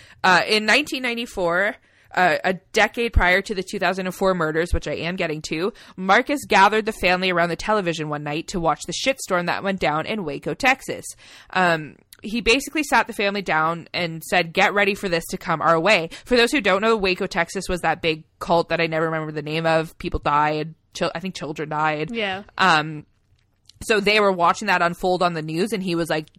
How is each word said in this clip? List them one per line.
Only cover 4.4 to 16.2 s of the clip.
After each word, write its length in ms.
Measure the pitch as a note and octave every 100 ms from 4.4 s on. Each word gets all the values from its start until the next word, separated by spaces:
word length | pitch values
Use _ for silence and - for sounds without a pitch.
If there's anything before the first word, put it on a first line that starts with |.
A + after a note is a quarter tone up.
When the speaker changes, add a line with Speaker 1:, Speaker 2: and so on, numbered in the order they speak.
| D#3 D#3 F3
Speaker 1:
which 140 | E3 D#3
I 60 | B2+
am 200 | E3 F#3+
getting 280 | E3+ D#3
to, 280 | - D#3 F#3+ - - -
Marcus 440 | F#3 G#3 - C#4+ G3
gathered 400 | G#3 G3 A3 G#3+
the 40 |
family 380 | - F#3 F3+ F#3
around 200 | F3 E3+
the 60 | E3+
television 540 | - G#3+ F3 E3 D3+
one 140 | D3
night 240 | D3 D3+ E3
to 120 | F#3
watch 200 | D#3+ D3 -
the 60 |
shitstorm 520 | E3+ C4 C4+ - F3+ F3
that 160 | A2
went 160 | F#3+ G3
down 280 | E3+ D3+ -
in 160 | A3 D#3+
Waco, 300 | C#3+ D#3 D#3
Texas. 500 | B3+ C4 - A#2 - - - - -
Um, 460 | - F3+ E3 D3 - _ -
he 180 | G#3+ A#3
basically 400 | G3+ B3 - D#4+
sat 240 | D4 B3 -
the 80 |
family 300 | A3 G3+ G3+
down 440 | F#3+ D#3 D#3 E3 -
and 300 | - E3+ E3
said, 300 | - F#3 E3+
"Get 200 | F3 G3
ready 220 | G3+ G3+ G3+
for 120 | G3
this 180 | E3 -
to 80 | F#3
come 240 | - D#3
our 180 | D#3 E3
way." 300 | F3 G#3 E3 -